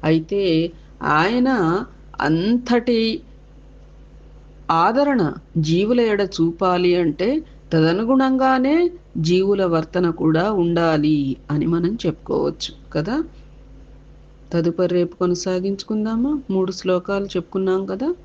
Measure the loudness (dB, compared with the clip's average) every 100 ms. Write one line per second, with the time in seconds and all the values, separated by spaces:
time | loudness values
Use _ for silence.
0 | 2 0 0 -2 0 0 -2 -8 -20 -10
1 | -2 0 2 2 2 2 0 0 -4 -16
2 | -20 -6 0 0 2 0 2 0 2 0
3 | 0 -4 -12 -20 -20 -20 -20 -20 -20 -20
4 | -20 -20 -20 -20 -20 -20 -2 2 2 2
5 | 2 2 0 -4 -6 -4 0 0 2 2
6 | 2 0 -2 0 -2 0 0 2 2 2
7 | 0 0 -2 -2 -6 -20 -2 2 2 2
8 | 2 2 2 2 2 2 2 2 0 -4
9 | -12 -4 0 2 2 2 2 0 -2 -2
10 | -2 0 0 2 0 0 0 2 2 2
11 | 2 2 0 -6 -4 -2 0 0 -2 -2
12 | -4 -6 -4 -2 -2 -4 -12 -14 -8 -6
13 | -4 -4 -6 -10 -20 -20 -20 -20 -20 -20
14 | -20 -20 -20 -20 -6 -2 -2 0 0 0
15 | -2 -2 -2 -2 -2 -4 -4 -6 -6 -4
16 | -2 -2 -2 -4 -2 -2 -2 -4 -2 -2
17 | -2 -6 -4 -6 -6 -4 -2 -2 -2 -6
18 | -4 -6